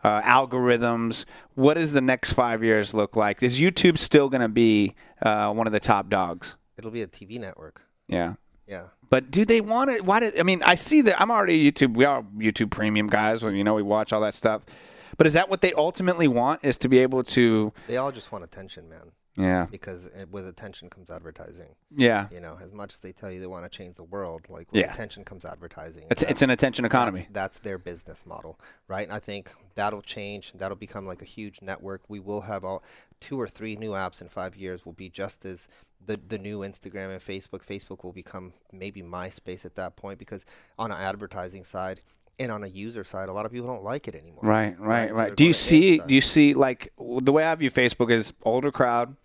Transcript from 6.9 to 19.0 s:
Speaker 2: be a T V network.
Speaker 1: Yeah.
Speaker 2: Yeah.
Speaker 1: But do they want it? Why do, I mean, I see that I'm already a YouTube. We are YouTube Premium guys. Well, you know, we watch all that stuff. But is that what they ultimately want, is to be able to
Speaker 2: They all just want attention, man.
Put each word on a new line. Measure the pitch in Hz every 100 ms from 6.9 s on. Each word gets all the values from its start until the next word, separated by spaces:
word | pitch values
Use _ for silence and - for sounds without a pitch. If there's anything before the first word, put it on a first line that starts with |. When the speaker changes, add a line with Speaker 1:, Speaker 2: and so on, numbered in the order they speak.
Speaker 2:
be | 117
a | 98
T | - 95
V | 120
network. | 98 - 78 _ _ _ -
Speaker 1:
Yeah. | 87 85 101 _ _ _
Speaker 2:
Yeah. | 95 87 _ _
Speaker 1:
But | 131 131
do | 160
they | 214 233
want | 208 233 269
it? | 240 185
Why | 208
do, | 226 -
I |
mean, | 175 180
I | - 175
see | - 302
that | 233 180
I'm | 208
already | 226 190 160 147
a |
YouTube. | 147 135 113
We | 139
are | 135 107 104
YouTube | 110 104 110
Premium | - 107 107 107
guys. | 104 110 113
Well, | 110
you | 98 104
know, |
we | 107
watch | 101 104 107
all | 110
that | 107
stuff. | - 117 107 - - - - - -
But | 160
is |
that | 156 190
what | 190
they | 185
ultimately | 165 156 - 185 170 156
want, | 120 127 160 147
is | 123
to | -
be | 127
able | 127 131 123 -
to | 120 110 107 - -
Speaker 2:
They | 120
all | 139
just | 127 -
want | 104
attention, | 85 - 98 - 82
man. | 80